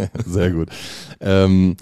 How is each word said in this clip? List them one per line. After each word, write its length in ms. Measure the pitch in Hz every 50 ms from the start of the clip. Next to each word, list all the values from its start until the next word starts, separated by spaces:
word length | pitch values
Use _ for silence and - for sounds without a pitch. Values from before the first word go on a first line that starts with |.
| 107
<laughs> 220 | 101 - - -
Sehr 240 | 90 87 98 87 92
gut. 180 | 87 82 82 - - - - - - - - - - -
Ähm, 560 | - 101 95 95 95 95 95 92 92 92 87 -